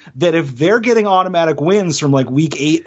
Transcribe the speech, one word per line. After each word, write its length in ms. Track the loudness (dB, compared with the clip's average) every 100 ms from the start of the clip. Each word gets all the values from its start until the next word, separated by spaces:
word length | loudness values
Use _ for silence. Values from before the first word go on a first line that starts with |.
| -20 -2
that 180 | 0
if 220 | 0 -2 -2
they're 240 | 0 2
getting 260 | 2 0 2
automatic 540 | 0 0 0 0 0
wins 380 | 0 0 0 -2
from, 140 | 0
like, 180 | 0 0
week 240 | 0 -2 -2
eight 240 | -2 -2